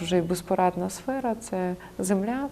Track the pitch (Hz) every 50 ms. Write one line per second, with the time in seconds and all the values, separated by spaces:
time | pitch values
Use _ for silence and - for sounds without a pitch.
0 | 170 170 180 180 165 170 180 175 - - 190 185 185 180 180 175 180 190 - -
1 | - 262 262 269 254 233 220 226 - - 196 185 185 180 180 180 - - - -
2 | 190 185 202 190 196 226 247 269 285 277